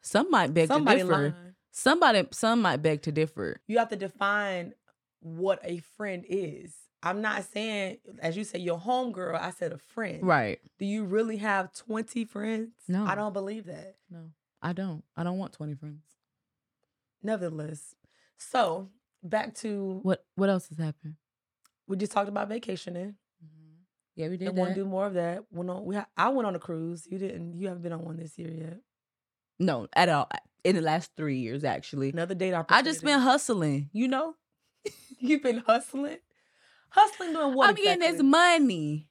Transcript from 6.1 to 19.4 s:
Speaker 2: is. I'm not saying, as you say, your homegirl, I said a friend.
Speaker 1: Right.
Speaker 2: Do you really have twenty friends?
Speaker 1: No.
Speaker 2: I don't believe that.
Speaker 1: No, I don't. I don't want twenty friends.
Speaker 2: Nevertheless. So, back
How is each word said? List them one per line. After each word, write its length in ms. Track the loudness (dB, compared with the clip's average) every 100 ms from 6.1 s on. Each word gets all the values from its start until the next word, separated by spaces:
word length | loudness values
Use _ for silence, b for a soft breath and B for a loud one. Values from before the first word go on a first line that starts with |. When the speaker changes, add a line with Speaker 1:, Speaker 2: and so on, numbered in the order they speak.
| -8 -4
Speaker 2:
is. 460 | -4 -4 -10 -18 -20 _ _
I'm 180 | -6 -2
not 220 | -2 -4 -6
saying, 520 | -6 -4 -4 -6 -8 -18 -6
as 160 | -6 -4
you 80 |
say, 140 | -6 -6
your 200 | -4 -4
homegirl, 600 | -2 -2 -2 -4 -6 -4
I 120 | -6
said 200 | -6 -8
a 60 | -8
friend. 460 | _ -8 -6 -2
Speaker 1:
Right. 360 | 4 4 4 -4 _ _
Speaker 2:
Do 60 | -4
you 180 | -2
really 340 | 0 0 0 -2
have 340 | -2 -2 -2
twenty 520 | -12 -8 -6 -4 -6 -6
friends? 460 | -6 -4 -4 -6 _ -4
Speaker 1:
No. 180 | -2 0
Speaker 2:
I 80 | -2
don't 180 | -4
believe 320 | -4 -6 -8 -12
that. 300 | -14 -16 _ _
Speaker 1:
No, 220 | -20 -20 _ _ _
I 120 | -6
don't. 300 | -4 -6 -8 -12 -6
I 80 |
don't 140 | -4 -4
want 160 | -8
twenty 220 | -8 -10 -8
friends. 260 | -12 -16 _ _ _ _ _ _ _ _ _ _ _ _
Speaker 2:
Nevertheless. 720 | -6 -4 -4 -6 -8 -10 -16 _ _ _ _ _
So, 520 | -4 0 2 0 -8 _ _ _
back 300 | -4 -2